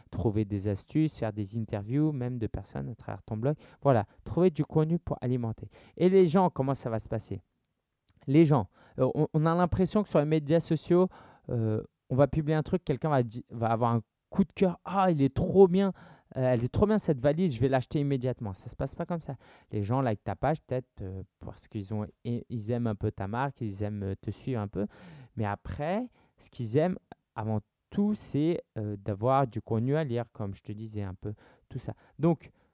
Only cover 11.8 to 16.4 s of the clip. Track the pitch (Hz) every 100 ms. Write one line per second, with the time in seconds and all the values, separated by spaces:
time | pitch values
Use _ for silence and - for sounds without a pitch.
11.8 | - _ - 127 139 156 147 156 - 180
12.8 | - 131 160 139 120 117 - 113 113 113
13.8 | 117 117 - _ _ - 190 - 185 170
14.8 | - 190 190 156 135 - 180 185 190 185
15.8 | 196 - - - _ -